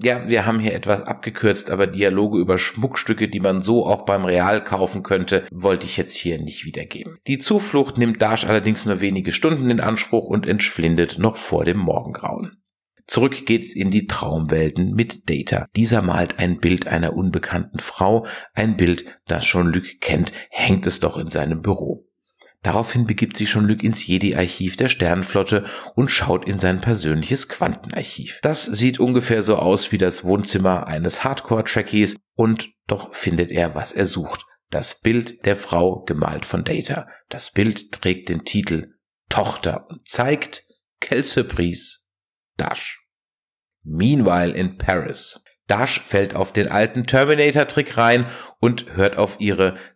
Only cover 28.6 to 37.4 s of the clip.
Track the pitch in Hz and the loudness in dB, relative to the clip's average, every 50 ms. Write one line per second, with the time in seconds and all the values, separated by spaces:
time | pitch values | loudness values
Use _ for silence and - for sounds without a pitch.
28.6 | - 123 110 101 117 127 127 - - 123 127 123 123 - 117 110 101 104 107 - | -2 -2 0 2 2 2 2 2 2 2 2 2 2 2 2 2 4 4 2 4
29.6 | - 87 95 95 - - - 95 95 90 87 - - 87 98 101 101 - - 98 | 4 4 2 2 2 -2 0 2 2 2 2 0 0 0 2 2 2 0 0 2
30.6 | 95 95 92 87 - - 78 78 82 - - - - 135 135 - - - 117 110 | 2 2 2 0 -2 -4 -6 -2 -2 -2 -2 -2 -2 -4 -4 -4 -2 0 0 0
31.6 | 107 - - 117 104 - - 107 104 98 - - - _ _ - 113 113 110 110 | 0 0 -2 -2 -2 0 2 2 2 2 0 -4 -14 _ _ 0 2 2 2 0
32.6 | - - _ _ _ - - 101 - - - - - - 85 82 87 - - 85 | -2 -8 _ _ _ -6 -6 -6 -6 -10 -12 -6 -2 -2 0 0 0 0 0 0
33.6 | 85 82 76 73 71 - - - 98 90 - 95 78 - - - - _ _ _ | 0 0 -2 -4 -8 -6 -2 -2 -2 0 -2 -4 -6 -6 -10 -12 -14 _ _ _
34.6 | _ _ - - - - - - - 110 117 120 117 - - - - 98 101 101 | _ _ -6 -6 -4 -6 -8 -2 0 2 2 2 0 -2 -8 -2 0 0 0 0
35.6 | - - - 85 87 92 90 - - - 85 76 76 76 76 76 - - - 87 | -2 -2 2 2 4 2 2 0 -4 -4 -2 -2 -2 -2 -2 -6 -6 -4 -4 -4
36.6 | 85 - 78 80 - - - - - - - - _ _ - - | -2 -2 -4 -4 -4 -4 -6 -6 -8 -10 -16 -20 _ _ -12 -12